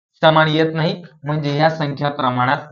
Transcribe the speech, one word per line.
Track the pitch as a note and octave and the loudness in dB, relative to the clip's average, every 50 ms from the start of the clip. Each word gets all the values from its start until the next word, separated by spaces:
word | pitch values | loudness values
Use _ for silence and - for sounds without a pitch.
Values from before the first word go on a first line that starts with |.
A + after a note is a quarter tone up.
| _ _ _ _ E3 | _ _ _ _ 2
समान | D#3 D#3 D#3+ D#3 D#3 | 4 4 4 4 4
येत | D3+ D#3 D#3+ D#3+ D#3+ | 2 2 0 0 0
नाही, | D#3+ D#3 F3+ G3 F3+ - - - _ C#3+ | -2 -2 -2 -4 -6 -10 -16 -20 _ -8
म्हणजे | D3 D3+ D3+ D3 C#3+ | -6 -4 -4 -2 -2
ह्या | C#3+ D3 D#3 D#3+ | 0 2 2 2
संख्या | D#3 - D3+ C#3 C#3 - D3 C#3+ | 0 0 -4 -6 -4 -4 -4 -4
प्रमाणात | - - C3+ B2+ B2 B2 B2 C3 C#3+ C#3+ - - | -4 -2 -2 -2 0 0 0 0 0 -2 -4 -8